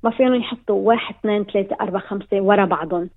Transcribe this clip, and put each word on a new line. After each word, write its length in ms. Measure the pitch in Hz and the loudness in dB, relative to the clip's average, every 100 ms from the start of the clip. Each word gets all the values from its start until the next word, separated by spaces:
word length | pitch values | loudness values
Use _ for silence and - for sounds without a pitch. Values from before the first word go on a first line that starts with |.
ما 60 | 226 | -2
فيهم 240 | 226 254 | 2 2
يحطوا 540 | 247 233 240 - 196 196 | 4 -2 -8 -2 0 4
واحد، 260 | 233 - - | 2 0 -6
اثنين، 240 | 220 208 | -2 0
ثلاثة، 320 | 196 202 196 - | 0 -2 -2 -4
أربعة، 220 | 214 185 | -4 -4
خمسة 380 | - 196 - 196 | -6 -8 -2 0
ورا 240 | 196 208 | 2 4
بعضهم 460 | 190 165 156 175 175 | 2 0 -4 -4 -6